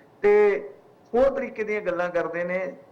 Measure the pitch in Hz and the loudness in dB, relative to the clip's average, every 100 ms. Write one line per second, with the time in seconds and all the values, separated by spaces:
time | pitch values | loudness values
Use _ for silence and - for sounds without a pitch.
0 | _ _ 202 208 208 - - - _ _ | _ _ 4 6 4 2 -6 -18 _ _
1 | _ 233 269 262 240 226 208 208 180 170 | _ 2 2 0 -6 -6 -6 -4 -4 -4
2 | 180 175 160 170 175 185 185 - - | -2 -2 -4 -4 -4 -4 -6 -12 -6